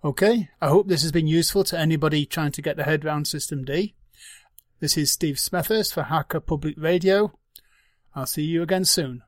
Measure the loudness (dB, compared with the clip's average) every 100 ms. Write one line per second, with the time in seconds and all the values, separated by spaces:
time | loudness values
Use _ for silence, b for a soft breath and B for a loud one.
0 | -2 2 4 4 0 _ 4 4 4 0
1 | 2 0 2 2 2 2 0 0 0 2
2 | 2 0 0 -2 -4 -4 -6 -4 0 0
3 | 0 -4 -4 -6 -6 -6 -4 -2 -2 _
4 | _ B B B B B _ _ -2 0
5 | 0 0 -2 -2 -4 -2 0 0 0 -4
6 | -2 -2 -2 -6 -4 -4 -4 -4 0 2
7 | 4 4 2 -4 _ -20 b b b b
8 | b -10 -6 -4 0 0 0 0 2 0
9 | -2 -6